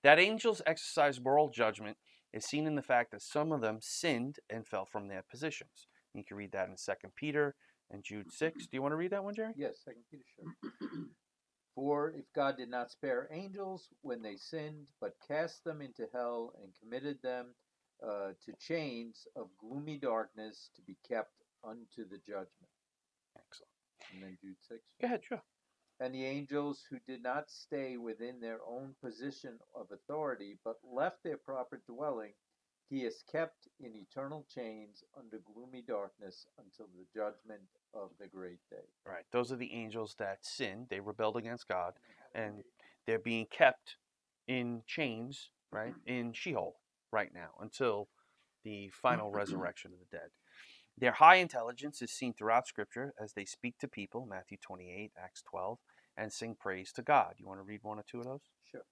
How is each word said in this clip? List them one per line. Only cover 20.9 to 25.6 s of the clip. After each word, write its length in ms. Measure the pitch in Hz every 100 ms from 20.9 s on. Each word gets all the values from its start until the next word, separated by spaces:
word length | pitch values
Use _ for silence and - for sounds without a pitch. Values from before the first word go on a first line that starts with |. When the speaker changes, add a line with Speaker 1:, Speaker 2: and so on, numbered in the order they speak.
| 92 -
Speaker 2:
kept 360 | 113 107 _ _ _
unto 400 | 113 117 113 - 101
the 100 | 98
judgment." 520 | - 98 95 _ _ _ _ _ _ _ _ -
Speaker 1:
Excellent. 360 | _ - - _ _ _ -
Speaker 2:
And 100 | 92
then 160 | 95 92
Jude 160 | 98 92
six. 200 | - 113 _ _
Speaker 1:
Go 60 | 247
ahead, 180 | 240
sure. 180 | - 226 - _